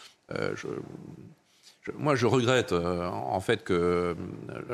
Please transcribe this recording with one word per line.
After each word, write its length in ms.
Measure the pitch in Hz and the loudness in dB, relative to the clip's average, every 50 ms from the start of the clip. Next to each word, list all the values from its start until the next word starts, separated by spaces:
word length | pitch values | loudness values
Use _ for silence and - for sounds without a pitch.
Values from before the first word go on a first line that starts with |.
| - - - _ _ - | -20 -20 -20 _ _ -8
Euh, 200 | - - 52 50 50 | -4 -4 -2 -2 -4
je, 120 | - - - - - - - - - - - - - - - - _ _ _ _ _ _ - - _ | -4 -6 -8 -8 -8 -8 -10 -12 -14 -14 -16 -16 -16 -18 -20 -20 _ _ _ _ _ _ -20 -20 _
je, 100 | - - - 110 | -10 -10 -6 -2
moi, 160 | 131 151 143 | 0 2 4
je 100 | 117 120 | 4 4
regrette, 480 | 110 123 131 117 117 131 123 107 - | 4 6 4 4 6 4 4 4 2
euh, 340 | 90 85 85 87 90 87 87 90 | 0 2 2 2 0 0 -2 -2
en 320 | 107 107 - - - 95 | -4 -4 -4 -2 -2 -2
fait, 240 | 92 - 117 107 - | 2 0 0 0 2
que, 100 | - 95 | 2 2
euh, 400 | 87 87 87 90 87 87 87 85 87 92 98 - - - - - - - - | 4 4 4 4 2 2 0 -2 -4 -8 -10 -10 -10 -10 -10 -10 -10 -8 -6